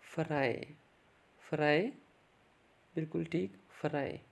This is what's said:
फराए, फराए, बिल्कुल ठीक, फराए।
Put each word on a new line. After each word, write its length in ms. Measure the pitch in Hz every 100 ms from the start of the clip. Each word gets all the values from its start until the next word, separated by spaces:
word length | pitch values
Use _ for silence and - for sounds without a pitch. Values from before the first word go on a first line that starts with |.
फराए, 720 | - - 151 147 135 117 - 156 - _ _ _ _ - -
फराए, 420 | 151 151 151 214 - - _ _ _ _ _ _ _ _
बिल्कुल 300 | - 160 170
ठीक, 320 | 165 170 190 - - -
फराए। 380 | 151 147 139 - -